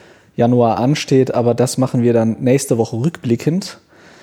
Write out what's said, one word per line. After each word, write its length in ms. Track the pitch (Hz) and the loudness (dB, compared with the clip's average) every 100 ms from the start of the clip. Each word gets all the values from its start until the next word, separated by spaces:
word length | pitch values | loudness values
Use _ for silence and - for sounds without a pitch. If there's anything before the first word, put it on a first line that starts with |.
| - - _ | -20 -20 _
Januar 440 | - 120 123 117 98 | -2 2 4 2 2
ansteht, 560 | 123 151 - 135 131 | 0 -2 0 2 2
aber 200 | - 120 | 0 0
das 220 | 117 123 - | 0 0 -2
machen 260 | 127 131 | -2 0
wir 120 | 120 | 2
dann 240 | 117 113 110 | 2 0 0
nächste 380 | 127 131 - 120 | 0 0 0 -2
Woche 180 | 113 113 | -2 -2
rückblickend. 840 | 147 - 131 117 - 175 - - _ _ - - | -4 -4 -4 -2 -2 -4 -6 -14 _ _ -20 -20